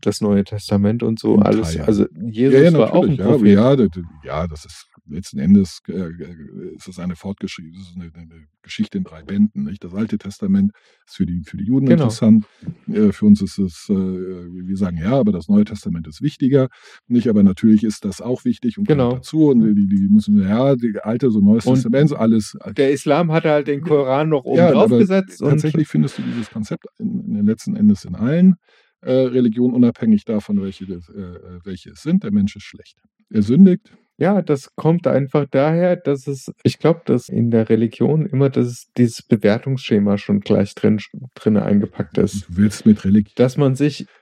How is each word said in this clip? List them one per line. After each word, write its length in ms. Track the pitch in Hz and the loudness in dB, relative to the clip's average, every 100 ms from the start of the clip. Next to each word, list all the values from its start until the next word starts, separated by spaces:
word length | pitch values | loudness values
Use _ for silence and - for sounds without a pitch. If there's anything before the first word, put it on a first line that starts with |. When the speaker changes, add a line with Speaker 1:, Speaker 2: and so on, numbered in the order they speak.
Speaker 1:
das 180 | 104 - | -6 -2
Neue 240 | 104 101 | 0 0
Testament 600 | 98 104 - 101 101 117 | -2 -8 -4 0 0 0
und 160 | 117 113 | -4 -2
so 160 | 110 107 | 0 2
Speaker 2:
Im 80 | |
Speaker 1:
alles. 300 | 101 107 110 | 2 2 -2
Speaker 2:
Teil. 120 | - - | -4 -2
Speaker 1:
Also 200 | 101 - - | 0 -2 -4
Jesus 400 | 117 107 131 135 | -10 -2 2 6
Speaker 2:
Ja, 100 | 170 | 6
ja, 60 | 151 | 4
Speaker 1:
war 160 | 110 | 2
auch 100 | 180 | 2
ein 120 | 185 135 | 0 0
Speaker 2:
natürlich. 40 | |
Ja, 120 | 101 | 0
Speaker 1:
Prophet. 160 | 147 104 | 4 6
Speaker 2:
ja, 280 | 101 123 139 | 6 4 4
d-, 140 | 98 | 0
d-, 140 | 90 82 78 - | -2 -14 -18 -10
ja, 220 | 73 85 | -6 -6
das 180 | 76 - | -10 -18
ist 220 | - _ _ - | -20 _ _ -14
letzten 320 | 76 - 69 | -14 -10 -4
Endes, 400 | 76 101 92 - - | 4 4 4 -6 -10
äh, 40 | |
äh, 800 | 87 85 85 80 80 71 98 90 - | -10 -10 -12 -16 -18 -20 -16 -18 -18
ist 120 | 95 | -18
es 100 | 90 | -12
eine 180 | 90 87 | -10 -10
fortgeschriebene, 640 | 98 101 98 - 80 90 | -12 -10 -12 -12 -18 -20
ist 120 | 90 | -20
es 60 | 90 | -18
eine, 160 | 85 82 | -18 -20
eine 300 | 82 82 76 _ | -20 -20 _ _
Geschichte 360 | - - 107 98 | -16 -8 -6 -6
in 60 | |
drei 180 | 92 80 | -10 -14
Bänden, 420 | 73 101 104 - 71 | -6 0 0 0 -10
nicht? 180 | 98 | -10
Das 100 | 87 | -12
Alte 240 | 98 - - | -8 -6 -6
Testament 540 | 98 - 98 98 101 - _ _ _ | -10 -8 -2 0 0 -4 _ _ _
ist 120 | - | -8
für 80 | 85 | -6
die, 180 | 87 | -6
für 140 | 80 85 | -10 -10
die 80 | 101 | -2
Juden 220 | 135 135 | 0 2
Speaker 1:
Genau. 160 | 120 | 2
Speaker 2:
interessant. 420 | 120 107 113 110 - _ - - - | 0 0 4 4 2 _ -16 -14 -6
Äh, 240 | 104 104 | 0 0
für 140 | - 104 | 2 4
uns 160 | 101 | 4
ist 160 | 95 - | 2 -4
es, 280 | 95 - - | -6 -6 -4
äh, 40 | |
wir 840 | 95 92 92 92 90 87 92 92 95 | -4 -4 -6 -10 -14 -16 -14 -10 -4
sagen, 200 | 95 82 | -4 -4
„Ja, 140 | 92 135 | -2 0
aber 140 | 107 | 0
das 160 | 90 82 | -2 0
Neue 160 | 104 107 | 0 0
Testament 420 | 104 95 85 78 | -4 -8 -8 -10
ist 140 | - | -8
wichtiger.“ 480 | 143 - 131 139 131 - - - - | -8 -2 0 2 0 -6 -20 -20 -2
Nicht, 200 | 120 117 | 0 2
aber 160 | 107 | 4
natürlich 400 | 98 95 110 107 | 4 4 4 4
ist 220 | 110 - 101 | 2 -4 -10
das 160 | - | -10
auch 240 | 117 127 123 | -8 -6 -6
wichtig 320 | 110 120 101 | -4 -6 -4
und 100 | 101 | 0
gehört 120 | 143 | 0
Speaker 1:
Genau. 160 | 120 127 | 0 -4
Speaker 2:
dazu. 340 | - 156 151 | -6 0 2
Und 100 | 123 | 4
Speaker 1:
Mhm. 160 | 110 104 | 2 2
Speaker 2:
die, 120 | 98 | 0
die, 200 | 98 98 | 0 2
die 20 | |
müssen, 320 | 107 104 104 | 2 4 2
ja, 340 | 95 113 139 127 | 2 0 0 0
die 180 | 117 101 | -2 -6
Alte, 260 | 107 117 131 | -6 -2 0
so 100 | 107 | 2
Neues 260 | 101 113 127 | 4 4 2
Speaker 1:
Und 100 | 131 | 0
Speaker 2:
Testament, 340 | 117 135 151 | 2 2 2
so 60 | - | 2
alles. 420 | 113 113 104 - - 104 | 0 0 -2 -12 -8 -2
Speaker 1:
der 140 | 135 | 0
Islam 400 | 139 156 147 170 | 0 0 0 2
hat 100 | 160 | 0
halt 240 | 160 151 143 | 2 0 0
den 140 | 143 | -6
Koran 480 | 165 147 131 135 156 | 0 0 2 0 0
noch 160 | 147 - | -2 0
oben 120 | - | 4
Speaker 2:
Ja, 140 | 175 | 4
Speaker 1:
drauf 140 | 135 214 | 4 4
Speaker 2:
aber 140 | 120 | 4
Speaker 1:
gesetzt 420 | 143 190 95 - | 2 0 -2 -4
und 80 | 143 | -2
Speaker 2:
tatsächlich 400 | 151 156 156 151 | 0 0 -2 -2
findest 280 | 151 143 - | -2 -2 -4
du 60 | |
dieses 260 | 123 120 104 | -8 -8 -8
Konzept 360 | 113 107 - - - | -10 -10 -12 -14 -12
in, 220 | - - - | -8 -8 -6
in 80 | |
den 120 | 107 104 | -2 -2
letzten 300 | 110 - 104 | -2 -6 0
Endes 300 | 104 101 - | 2 2 -4
in 100 | 87 | -6
allen, 400 | 120 165 190 175 _ _ _ _ | -2 4 4 4 _ _ _ _
äh, 100 | 127 | -2
Religionen, 640 | 131 131 127 120 113 123 | 0 2 2 0 0 0
unabhängig 500 | 123 120 - 113 104 | 2 2 2 2 2
davon, 380 | - 107 - 101 | 0 -6 -4 -4
welche 240 | 95 - 95 | -4 -10 -14
das, 240 | 87 85 | -14 -14
äh, 100 | 101 | -16
äh, 400 | 90 87 90 87 95 | -16 -16 -20 -18 -14
welche 240 | 90 - | -16 -16
es 120 | - | -12
sind. 220 | 156 190 | -4 -2
Der 80 | 110 | 0
Mensch 240 | 104 98 104 | 0 -2 -4
ist 80 | |
schlecht. 340 | - - - _ _ _ _ | -20 -20 -20 _ _ _ _
Er 120 | 110 | -2
sündigt. 500 | 101 147 190 180 - _ _ _ | 2 6 6 4 -6 _ _ _
Speaker 1:
Ja, 260 | 165 202 | -2 0
das 320 | 165 139 - - | -2 -4 -6 -4
kommt 320 | 151 170 135 | -2 0 0
einfach 400 | 135 139 147 135 | -2 0 -4 -2
daher, 460 | 135 151 165 180 180 | 0 0 0 0 0
dass 320 | 139 139 143 | -2 -4 -6
es, 240 | 135 - - | -12 -14 -4
ich 140 | - - | -4 0
glaub, 260 | 156 165 - | 0 0 -2
dass 240 | 123 - | -4 -2
in 200 | 113 117 | -4 0
der 200 | 113 110 | 0 2
Religion 580 | 113 113 - 117 156 - | 0 0 -2 0 0 -2
immer 220 | 135 139 | 0 0
das, 340 | 131 123 120 - - | 0 -4 -6 -8 0
dieses 280 | 120 - | 0 -2
Bewertungsschema 960 | - 107 104 113 135 131 - 107 101 101 | -2 0 2 0 -2 -8 -2 0 0 -2
schon 220 | - 101 | -2 -4
gleich 340 | - 101 98 - | 0 0 0 -2
drin, 240 | 107 107 - - 127 | -2 -2 -6 -18 -20
drin 240 | - 110 104 | -6 -2 0
eingepackt 600 | - 143 - - - - | 0 0 -2 -8 -6 -4
ist. 280 | 101 101 - | -4 -4 -8
Speaker 2:
Du 100 | 87 | -2
willst 280 | 104 - 110 | 0 2 2
mit 140 | 104 | 2
Religi- 340 | 95 104 104 - | 2 0 0 -2
Speaker 1:
Dass 220 | 123 143 | -2 0
man 160 | 139 131 | -2 0
sich 300 | 147 - - _ | -4 -4 -16 _